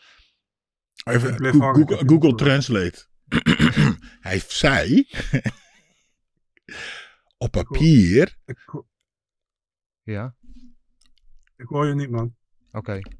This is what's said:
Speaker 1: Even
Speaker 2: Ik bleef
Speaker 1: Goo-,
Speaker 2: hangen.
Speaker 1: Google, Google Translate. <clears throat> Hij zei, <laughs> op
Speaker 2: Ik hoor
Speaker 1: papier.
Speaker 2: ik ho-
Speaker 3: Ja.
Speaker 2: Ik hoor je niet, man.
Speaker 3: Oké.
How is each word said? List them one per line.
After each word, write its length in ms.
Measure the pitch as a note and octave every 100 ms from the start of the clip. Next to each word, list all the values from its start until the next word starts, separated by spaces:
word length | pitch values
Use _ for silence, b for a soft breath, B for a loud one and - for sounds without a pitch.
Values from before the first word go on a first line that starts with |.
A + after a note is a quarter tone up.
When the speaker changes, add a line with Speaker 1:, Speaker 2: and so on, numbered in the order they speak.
| b b b b _ _ _ _ _ -
Speaker 1:
Even 260 | - B2 B2
Speaker 2:
Ik 60 | A#2
bleef 160 | C3
Speaker 1:
Goo-, 100 | C#3+
Speaker 2:
hangen. 260 | C3+ C3+ D3+
Speaker 1:
Google, 160 | - C3
Google 260 | D#3+ D3+ A#2+
Translate. 680 | C#3 C#3 C3 G#2+ F2 - - _ -
<clears throat> 720 | - - - D#2 - C#3 E2 b b
Hij 200 | F#2+ F#2+ -
zei, 500 | - D3 A#2 E2+ F#3+
<laughs> 100 | C#4 - - - A3 - _ _ _ _ _ _ _ _ _ _ - B B B B B B -
op 100 | A#2
Speaker 2:
Ik 60 |
hoor 100 | G#2
Speaker 1:
papier. 760 | - - D#3+ C#3 E2+ A2 F3 - -
Speaker 2:
ik 120 | B2+ -
ho- 220 | - - _ _ _ _ _ _ _ _ _ _ _
Speaker 3:
Ja. 320 | A2 G2+ B2+ - - - A#2+ - _ _ _ _ _ - _ -
Speaker 2:
Ik 100 | A#2+
hoor 200 | C#3+ D3
je 60 | C#3+
niet, 140 | C#3
man. 260 | A#2 A#2 - _ _ _
Speaker 3:
Oké. 280 | G#2+ G#2+ G2 G2